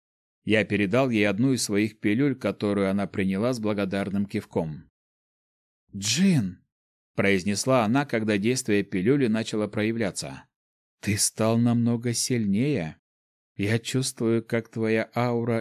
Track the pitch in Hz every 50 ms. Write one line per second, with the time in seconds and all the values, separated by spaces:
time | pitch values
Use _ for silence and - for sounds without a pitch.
0 | _ _ _ _ _ _ _ _ _ - 107 107 104 95 107 98 104 95 95 123
1 | 139 131 117 107 104 104 101 98 120 135 131 117 - - 104 101 107 110 - _
2 | - 107 104 117 143 143 127 - - 104 95 - - 104 101 101 98 95 98 101
3 | 101 90 - 104 98 95 95 95 110 123 131 117 107 104 107 101 101 95 98 98
4 | 98 101 92 101 101 98 - 107 - - - 101 85 80 76 - - - _ _
5 | _ _ _ _ _ _ _ _ _ _ _ _ _ _ _ _ _ _ - 101
6 | 98 107 117 143 190 196 180 139 104 92 - - _ _ _ _ _ _ _ _
7 | _ _ _ - 101 98 101 95 85 98 104 98 - 127 131 127 113 104 117 139
8 | 143 127 - 117 110 107 107 104 98 113 123 131 - - 107 101 98 - - 95
9 | 90 110 139 147 135 113 107 110 113 - - 107 104 101 - 107 104 110 113 113
10 | 113 92 78 - 80 71 67 65 - _ _ _ _ _ _ _ _ _ _ _
11 | - 104 104 101 - - - - 110 110 113 117 120 120 120 120 117 117 120 117
12 | 117 123 117 - - - 127 120 110 101 95 101 127 147 147 110 82 80 78 -
13 | _ _ _ _ _ _ _ _ _ _ _ - 98 101 113 117 - - - 127
14 | 131 - - - 120 113 117 117 113 - - 117 113 - - 117 110 110 110 110
15 | 110 - - 120 120 123 120 117 117 120 117 113